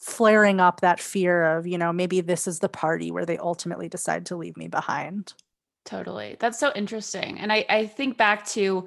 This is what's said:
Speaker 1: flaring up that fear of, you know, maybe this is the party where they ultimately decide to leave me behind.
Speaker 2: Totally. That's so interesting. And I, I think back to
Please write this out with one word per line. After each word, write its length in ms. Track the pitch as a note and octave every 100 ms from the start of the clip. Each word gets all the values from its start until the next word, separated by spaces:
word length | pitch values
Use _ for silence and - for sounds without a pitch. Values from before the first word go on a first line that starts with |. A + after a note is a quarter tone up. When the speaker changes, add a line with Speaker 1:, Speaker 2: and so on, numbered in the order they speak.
Speaker 1:
flaring 600 | - - A3 G#3+ G#3 F#3+
up 200 | F3+ F3
that 200 | F3+ E3+
fear 560 | - G3 F3+ F3 D#3+ D#3+
of, 100 | F3
you 100 | F3+
know, 140 | E3+
maybe 280 | F3 F3+ F3+
this 260 | E3+ F3 G3
is 140 | E3
the 80 | G3
party 420 | - D#3+ E3 E3
where 160 | E3+ F3
they 120 | E3
ultimately 500 | F3 E3+ F3 F3 E3+
decide 380 | F3+ - E3 F3
to 100 | F3
leave 200 | E3+ E3
me 120 | E3
behind. 680 | D#3+ - C#3 D3 G3+ F#3 - _ _ _ _
Speaker 2:
Totally. 520 | - G3 F3+ - G#2 -
That's 180 | A#3 A#3
so 140 | C#4+
interesting. 640 | G#3 G3+ A3 G#3 F#3+ - -
And 140 | G#3
I, 120 | G#3+ G#3+
I 180 | G#3+ G#3+
think 300 | - C#4 -
back 300 | G#3+ G#3 -
to 380 | A3+ F#3+ F#3+